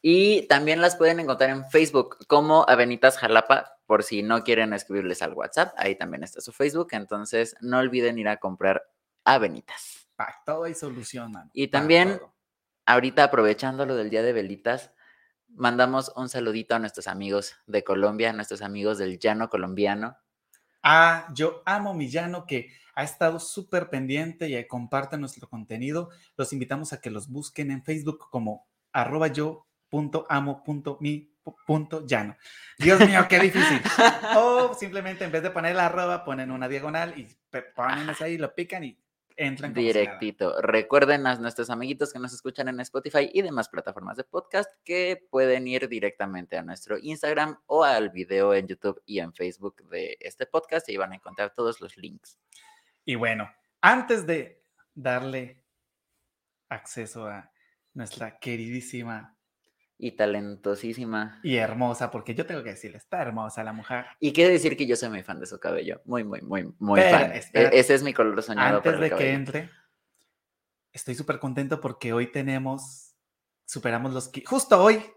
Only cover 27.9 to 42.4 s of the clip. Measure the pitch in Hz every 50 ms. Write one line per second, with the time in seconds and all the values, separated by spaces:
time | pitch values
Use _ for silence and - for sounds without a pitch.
27.9 | 156 156 143 156 151 156 - _ - 127 113 107 107 - _ _ _ _ _ _
28.9 | - 135 120 120 139 156 160 156 135 147 151 156 160 - _ _ _ _ _ _
29.9 | - 147 151 143 - 160 160 - 156 139 139 139 139 139 _ - 151 143 143 143
30.9 | 139 - 147 147 151 147 143 _ _ _ _ - - _ _ - 156 156 151 151
31.9 | - 160 151 127 131 110 104 104 - _ _ - - - - - - - 143 165
32.9 | 190 185 214 196 196 185 185 - 190 180 196 190 185 190 - 311 302 254 - -
33.9 | - - 226 226 - - - 214 226 214 233 247 247 247 254 240 - - 202 196
34.9 | 180 196 185 190 185 180 190 170 156 160 156 185 185 180 160 170 180 185 175 170
35.9 | 170 180 180 175 175 175 175 151 135 131 131 127 131 127 127 127 135 139 139 151
36.9 | 156 165 170 175 156 147 117 107 _ _ _ _ - 127 - - _ - 120 131
37.9 | 127 143 151 156 151 - 156 165 170 160 151 135 - - 175 175 190 185 160 127
38.9 | - _ _ _ _ _ _ _ _ - 151 139 135 131 139 123 113 120 117 113
39.9 | 110 104 104 101 101 - 110 107 98 _ 98 90 - - - 107 110 110 107 -
40.9 | 135 143 139 135 147 143 139 131 127 117 117 117 - - 117 113 120 117 123 131
41.9 | 139 135 151 143 - 127 127 123 123 -